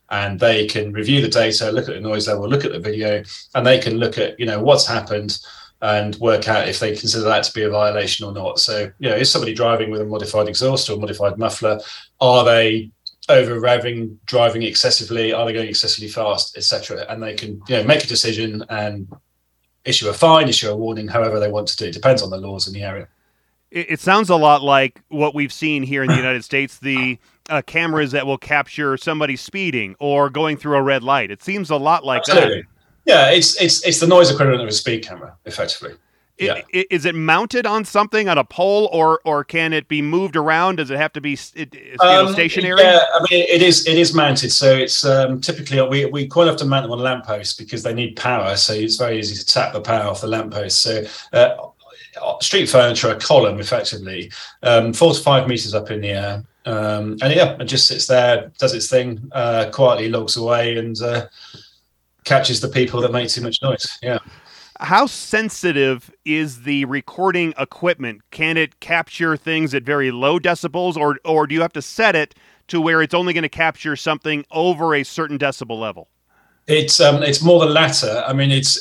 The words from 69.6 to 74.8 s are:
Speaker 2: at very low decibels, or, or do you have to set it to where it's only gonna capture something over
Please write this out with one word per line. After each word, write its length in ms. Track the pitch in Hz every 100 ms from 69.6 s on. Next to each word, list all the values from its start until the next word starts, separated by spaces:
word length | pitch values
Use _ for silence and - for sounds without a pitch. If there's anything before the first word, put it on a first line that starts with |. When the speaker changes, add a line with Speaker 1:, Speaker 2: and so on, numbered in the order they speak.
| 156
Speaker 2:
at 100 | 135
very 280 | 123 147 135
low 280 | 120 135 170
decibels, 560 | 175 170 170 160 180 156
or, 220 | 147 143 165
or 220 | 160 151
do 80 | 156
you 60 |
have 120 | 165
to 80 | 156
set 340 | 135 - 226 170
it 200 | 147 _ _ _ -
to 120 | 175
where 220 | 160 160
it's 120 | 156
only 200 | 175 180
gonna 160 | 170 156
capture 460 | - 165 151 160 139
something 500 | - 151 156 151 143
over 420 | 160 175 165